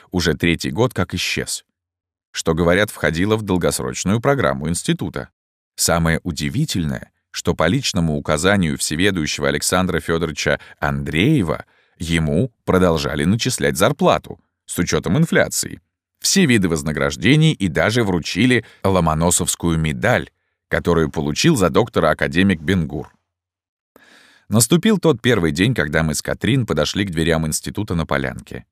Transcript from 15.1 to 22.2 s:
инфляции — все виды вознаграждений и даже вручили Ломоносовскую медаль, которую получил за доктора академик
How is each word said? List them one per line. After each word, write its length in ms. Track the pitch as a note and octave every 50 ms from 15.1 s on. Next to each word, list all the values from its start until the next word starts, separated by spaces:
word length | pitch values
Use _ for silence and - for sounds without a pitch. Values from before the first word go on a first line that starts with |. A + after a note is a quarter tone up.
| F#2+ D3+
инфляции — 640 | E3 - F#3+ C#3+ - - - - - - - - _ _ _ _ _ _ _ _
все 240 | - - - G3 -
виды 240 | C3 A#2+ G#2+ F#2 E2
вознаграждений 840 | E2 D2+ C#2+ D#2 D2+ D2 C#2 C#2+ D2 B1 F2 A#2 D3+ D3+ D#3+ D#3+
и 160 | - - G2 E2+
даже 360 | D2 D#2+ E2 G#2+ A2+ B2 A2
вручили 600 | G2 F2+ E2 C#2+ - - F2+ A#2+ B2+ B2+ A2+ - - - - -
Ломоносовскую 920 | G2 F#2+ F2+ E2 D#2+ D#2 D#2+ E2 F2+ - - F2 - - - - E2+ E2 D#2+
медаль, 520 | D#2 D#2 C#2 A#1+ - A#2 A#2+ F2 C#2 - _ _ _ _ _ _ _ -
которую 420 | - E2 - F2 E2+ E2 D#2 C#2+
получил 460 | - E2 C#2+ D2 D2 - - E3 D#3+
за 140 | G#2+ F#2 D#2+
доктора 400 | C2+ F#2+ A#2 - - G2 D#2+ D#2
академик 500 | D#2 -